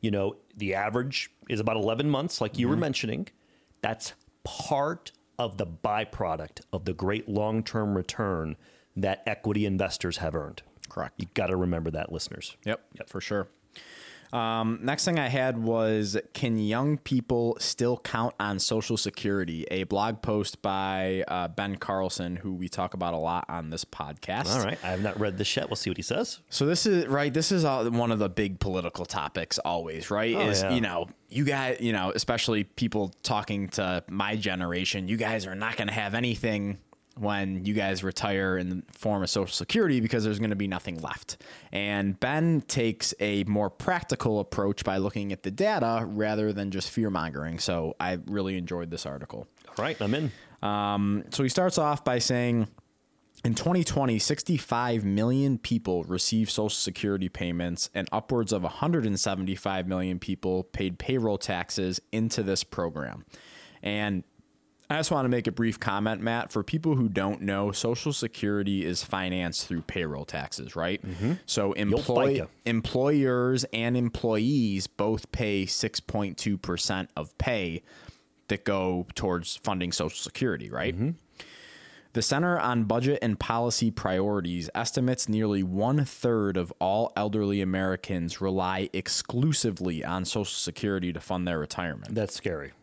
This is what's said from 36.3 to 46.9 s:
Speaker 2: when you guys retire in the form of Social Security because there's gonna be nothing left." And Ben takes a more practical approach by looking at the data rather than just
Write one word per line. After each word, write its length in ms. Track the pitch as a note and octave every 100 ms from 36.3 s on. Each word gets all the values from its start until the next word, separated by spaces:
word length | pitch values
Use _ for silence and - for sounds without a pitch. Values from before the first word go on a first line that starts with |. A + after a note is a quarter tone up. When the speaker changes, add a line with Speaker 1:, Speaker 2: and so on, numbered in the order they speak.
| A2+ A#2 G#2+ G2+ G2 _ - _ -
Speaker 2:
when 480 | G#2 G2+ F#2+ F#2+ F#2+
you 80 |
guys 300 | G#2 G2 F#2
retire 560 | F#2+ - A2 G2 F#2+ F#2
in 100 | F2+
the 140 | F#2 -
form 320 | - A2 G2+
of 60 | F#2
Social 200 | - F#2
Security 480 | - - A3+ G3 C3
because 240 | A2+ B2
there's 140 | G#2+ G#2
gonna 180 | A2 G2+
be 120 | G2
nothing 340 | F2+ - E2+
left." 400 | D#2 - - - - - -
And 460 | - G2+ G2+ G2 F#2+
Ben 420 | B2 D3+ E3 D#3+ -
takes 440 | - A2+ G#2+ - -
a 240 | G#2 G2+ G2
more 260 | G#2 G2+
practical 680 | - - F3+ - - A#2+ G#2+
approach 440 | F#2+ - G2+ G2
by 140 | - F#2+
looking 340 | G2 A2 G2+
at 80 | F#2+
the 80 | F#2+
data 540 | G2+ G3+ G#3 A#2 A#2 A2
rather 460 | G#2 G#2+ G#2+ G#2+
than 160 | G2+ G2+
just 220 | F#2+ -